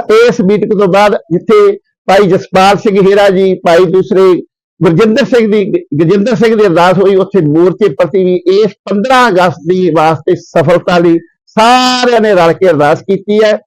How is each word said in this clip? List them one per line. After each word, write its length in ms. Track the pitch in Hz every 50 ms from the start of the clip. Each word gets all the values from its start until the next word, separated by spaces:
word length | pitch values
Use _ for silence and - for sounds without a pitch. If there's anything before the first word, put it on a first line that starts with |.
| - - 208 220 240 247
ਇਸ 140 | - -
ਮੀਟਿੰਗ 380 | 202 185 208 196 185 - - 185
ਤੋਂ 80 | 208 185
ਬਾਅਦ 280 | 170 196 208 208 196 - - _
ਜਿੱਥੇ 460 | 160 180 - - 220 208 208 202 202 - - _ _ _ _
ਭਾਈ 220 | - 185 196 208 180
ਜਸਪਾਲ 500 | 185 180 - - - 185 185 196 202 196
ਸਿੰਘ 320 | - 226 190 202 185 190
ਹੇਰਾ 200 | 202 202 202 202
ਜੀ, 240 | 185 190 190 190 185
ਭਾਈ 320 | 175 - 180 170 175 185
ਦੂਸਰੇ 560 | 165 - 190 180 - 202 185 190 185 180 156 - - _ _ _ _ _ _ 160
ਗੁਰਜਿੰਦਰ 420 | 185 165 156 220 220 214 269 247
ਸਿੰਘ 260 | - 262 240 220 214
ਦੀ, 200 | 208 214 196 - - 175 - - 143 143
ਗਜਿੰਦਰ 340 | 170 160 202 202 202 254 233
ਸਿੰਘ 200 | 160 226 226 226
ਦੀ 100 | 214 214
ਅਰਦਾਸ 320 | 202 160 170 170 180 185 175
ਹੋਈ, 180 | 196 196 202
ਉੱਥੇ 260 | 190 190 190 - 196
ਮੋਰਚੇ 480 | 160 147 147 165 175 185 170 - 214 196
ਪ੍ਰਤੀ 340 | 139 - 185 156 - 190 185
ਵੀ 100 | 180 180
ਇਸ 360 | 180 - 175 190 202 220 190 - _ _ 208
ਪੰਦਰਾਂ 400 | 202 208 202 262 262 254 247 233
ਅਗਸਤ 300 | 190 185 175 180 - - - 165
ਦੀ 220 | 185 185 185 175 151 165
ਵਾਸਤੇ 380 | 156 160 160 151 - - 180
ਸਫਲਤਾ 600 | 170 - - - 175 156 156 175 175 175 - 180 175
ਲਈ 220 | 175 170 165 165 - _ _ _ _ _
ਸਾਰਿਆਂ 760 | _ 220 220 233 247 254 254 254 254 247 247 247 240 226
ਨੇ 120 | 214 214 202
ਰਲ 200 | 180 170 165 160
ਕੇ 160 | - 185 185
ਅਰਦਾਸ 320 | 160 143 147 147 160 -
ਕੀਤੀ 380 | - - 196 190 - 208 208 214 220
ਹੈ। 140 | 214 214 208 -